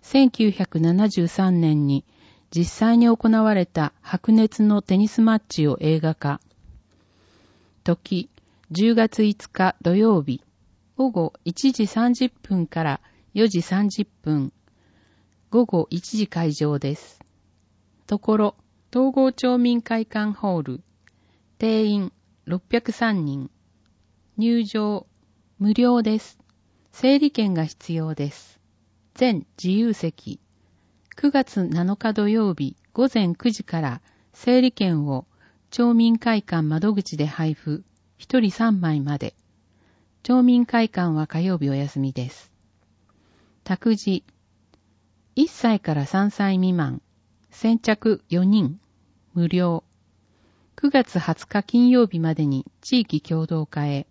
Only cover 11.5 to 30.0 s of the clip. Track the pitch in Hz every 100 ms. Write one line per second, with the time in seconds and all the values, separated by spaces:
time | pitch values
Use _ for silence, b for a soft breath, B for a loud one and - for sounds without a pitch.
11.5 | 175 269 254 208 - 240 240 254 _ -
12.5 | 190 165 - 160 135 b b b 202 220
13.5 | 185 170 190 208 - 208 _ 156 151 135
14.5 | _ _ _ _ _ _ _ _ _ _
15.5 | 226 233 175 156 170 - 220 208 170 165
16.5 | 147 151 143 143 151 - _ _ _ _
17.5 | _ _ _ _ _ - 202 - 214 208
18.5 | - _ _ _ 240 269 262 262 254 254
19.5 | 247 240 240 - 226 220 220 208 202 202
20.5 | 175 139 127 _ _ _ _ _ _ _
21.5 | _ 220 220 214 208 185 _ _ _ -
22.5 | 180 _ 240 233 - 233 202 151 139 131
23.5 | _ _ _ _ _ _ _ _ - 226
24.5 | 233 208 220 208 202 - _ _ _ _
25.5 | _ 202 214 247 247 220 220 - _ _
26.5 | _ _ _ _ - 254 277 285 262 208
27.5 | 175 156 - - 165 160 156 143 - -
28.5 | _ _ _ _ _ _ - 254 190 -
29.5 | - 180 196 233 214